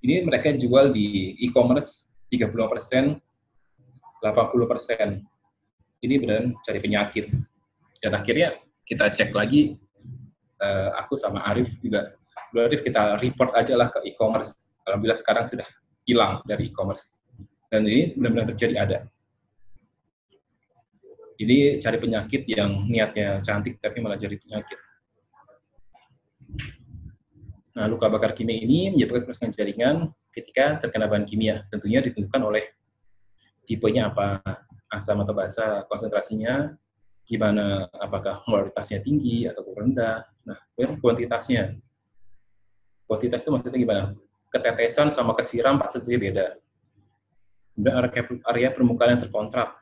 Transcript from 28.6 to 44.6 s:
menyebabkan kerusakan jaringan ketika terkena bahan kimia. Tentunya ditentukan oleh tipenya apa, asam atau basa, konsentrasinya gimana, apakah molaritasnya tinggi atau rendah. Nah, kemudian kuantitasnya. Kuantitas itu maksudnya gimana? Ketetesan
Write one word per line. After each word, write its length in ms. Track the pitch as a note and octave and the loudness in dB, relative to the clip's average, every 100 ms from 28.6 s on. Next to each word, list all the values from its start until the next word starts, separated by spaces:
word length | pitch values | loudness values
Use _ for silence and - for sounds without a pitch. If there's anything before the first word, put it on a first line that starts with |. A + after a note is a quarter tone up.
| A2+ D#3 F#3+ E3+ | 2 4 4 2
menyebabkan 320 | A2+ B2 - | 2 0 -4
kerusakan 240 | B2 A2+ | -8 -8
jaringan 640 | G#2 G#2 G#2+ B2 G3 E3 - _ | -4 -4 0 2 2 -2 -8 _
ketika 480 | - - - C#3 D3+ | -16 -6 2 2 2
terkena 320 | - A2+ G#2+ | -4 -2 0
bahan 160 | G#2 G#2 | 0 0
kimia. 400 | G#2+ A2 G#2+ - | 0 0 -2 -6
Tentunya 320 | G#2 G#2 A2+ | -8 0 0
ditentukan 400 | F#3 - - C3+ | 0 -4 -2 0
oleh 320 | A2 G#2+ - _ _ _ _ _ _ _ _ _ _ | 0 0 -2 _ _ _ _ _ _ _ _ _ _
tipenya 480 | G#2+ A2+ B2 G#2 G2+ | 0 2 2 0 0
apa, 240 | G2+ G2 F#2+ F#2 _ - _ | -2 -2 -6 -10 _ -20 _
asam 320 | G#2 G2+ G#2 G2+ | -10 -2 -2 0
atau 80 | G#2 | -2
basa, 480 | F#2 - A2 G2+ - | -4 -2 -2 -2 -6
konsentrasinya 800 | G#2+ A2 G#2 - A2 A2+ C3 D3+ - _ _ _ _ _ | -6 -2 -4 -4 -4 -2 -2 -4 -8 _ _ _ _ _
gimana, 640 | A2 G#2+ G#2 G2+ G2 F#2 - | 0 2 2 0 -2 -4 -10
apakah 480 | G2 G2 G2+ F#2 - | -6 -4 -4 -8 0
molaritasnya 560 | G#2 G2 - - G#2 | 0 0 -6 -6 -6
tinggi 400 | B2+ D3 B2 A#2 | 0 0 0 -2
atau 240 | - - - G2 | -4 -6 -12 -4
rendah. 480 | A2+ B2 A2+ A2 - _ - | -2 0 0 -2 -8 _ -18
Nah, 100 | G2 _ | -18 _
kemudian 320 | - B2+ D3+ | -4 -4 0
kuantitasnya. 720 | A#2+ A#2+ A#2+ A#2 - B2 F#2+ - _ _ _ _ - - _ _ _ _ _ _ | 2 2 0 -4 0 0 0 -6 _ _ _ _ -20 -20 _ _ _ _ _ _
Kuantitas 400 | _ A2 A#2+ A#2+ | _ -2 -2 -2
itu 80 | - | -2
maksudnya 240 | C3+ B2 B2+ | -2 -2 -2
gimana? 280 | A#2 G2+ G2 - _ _ _ | 0 0 -2 -8 _ _ _
Ketetesan 560 | B2 | -2